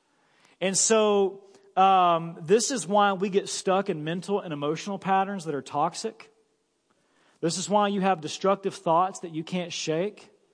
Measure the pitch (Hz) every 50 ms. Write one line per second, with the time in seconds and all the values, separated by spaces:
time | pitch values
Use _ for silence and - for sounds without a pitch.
0 | _ _ _ _ _ _ _ _ _ _ _ _ 165 190 190 - - - 226 220
1 | 214 214 208 202 196 190 190 - - - - - _ _ _ 185 190 190 190 185
2 | 180 175 170 165 165 165 165 180 175 147 196 240 226 - 285 240 160 160 202 208
3 | 202 202 196 185 185 214 180 196 - - - - - - 185 190 202 202 185 156
4 | 151 156 170 - 165 - 202 202 185 180 151 143 143 147 160 160 - 208 202 185
5 | - 170 190 190 190 190 202 196 156 160 147 139 131 - - 147 151 170 165 -
6 | - 220 220 _ - _ _ _ _ _ _ _ _ _ _ _ _ _ _ _
7 | _ _ _ _ _ _ _ _ - 165 170 190 180 - 196 208 208 202 202 202
8 | 185 196 190 165 147 151 - - - 190 196 196 196 196 - - - 175 160 165
9 | 185 185 196 - - 175 160 156 160 - 185 180 175 175 165 - - - 156 160
10 | 180 208 208 - - - _ _ _ _